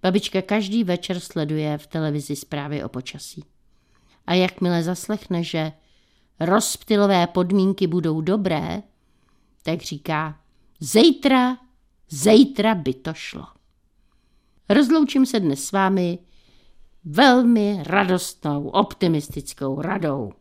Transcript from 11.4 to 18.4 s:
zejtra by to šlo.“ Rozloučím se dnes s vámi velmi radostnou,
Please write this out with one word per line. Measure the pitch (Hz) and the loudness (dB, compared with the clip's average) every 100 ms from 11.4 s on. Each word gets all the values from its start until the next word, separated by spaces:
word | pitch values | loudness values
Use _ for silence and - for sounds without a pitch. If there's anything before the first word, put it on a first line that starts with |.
| 247 254 _ _ _ _ _ | 2 -2 _ _ _ _ _
zejtra | 143 165 220 277 269 214 208 | -2 6 8 8 4 0 0
by | 143 | -2
to | 127 - | -6 -8
šlo.“ | 160 - - - _ _ _ _ _ _ _ _ _ _ _ _ | -10 -12 -14 -16 _ _ _ _ _ _ _ _ _ _ _ _
Rozloučím | 208 269 320 285 269 262 | 4 6 4 2 2 2
se | 226 | 2
dnes | 175 139 - | 0 -2 -4
s | |
vámi | 202 190 190 180 175 _ - _ _ _ - - _ | 0 2 2 0 -4 _ -20 _ _ _ -20 -20 _
velmi | 165 151 269 254 240 233 208 202 | -8 4 6 6 6 4 2 -2
radostnou, | 147 190 196 180 - - | -2 0 2 0 -2 -8